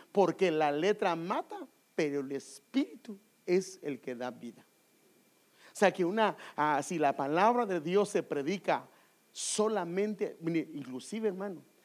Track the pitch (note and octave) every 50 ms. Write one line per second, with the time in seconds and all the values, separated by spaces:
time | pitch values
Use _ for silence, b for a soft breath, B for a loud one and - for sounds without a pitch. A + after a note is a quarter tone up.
0 | B _ - G3+ F#3 F3 F3+ - F#3+ F3 D#3 D#3 D#3 D3 C#3+ D3+ E3+ G3+ G#3 G#3
1 | A3 F#3 E3+ E3 E3 F3+ A3+ D#4 - - - G4+ D4 - _ _ _ _ _ -
2 | E3 D3 C#3+ C#3+ C3+ C3+ C#3 C3+ - - - - _ _ - C4+ - - - A#3
3 | - - G3+ G3 _ _ _ _ _ - F3+ F#3+ F3+ F3+ - - - D3 C#3 -
4 | - C3 B2+ A#2+ B2 B2+ A#2+ - A#2+ A#2 - - - _ _ _ _ _ _ _
5 | _ _ _ _ _ _ _ _ _ b b b b b b - G#3 F#3 F3+ -
6 | F3+ E3+ G3+ A3+ A3 G3 - B B B B - D3 D3+ D3 C#3 - - F#3 D#3+
7 | D3+ C#3 C3+ - C#3 C#3 D3+ E3+ G3 A3+ A#3+ A#3+ A#3+ G3 F#3 E3+ C#3+ E3+ F3+ G3+
8 | G3+ G3 - F#3 - - D#3 C#3+ C3+ D3+ G3 F#3+ - - D#3 A#2+ A#2 b b b
9 | b b b b _ _ - - - - - - G#3+ A3 A3 G3+ F3 E3+ E3+ F#3+
10 | G#3 G#3+ G#3 - G#3+ - - - E3 E3 E3+ D#3+ D#3 - - D3 C3+ B2+ B2+ B2+
11 | - - G3+ A3+ A3 G#3+ F3+ F#3 G3 G3+ F3+ D#3 - _ b b